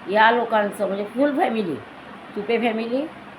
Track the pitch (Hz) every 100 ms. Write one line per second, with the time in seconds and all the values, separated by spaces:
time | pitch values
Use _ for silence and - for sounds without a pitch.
0 | - 202 220 240 226 214 208 196 190 196
1 | 208 233 285 277 302 226 190 127 - -
2 | - - - - 202 233 233 220 233 254
3 | 311 - -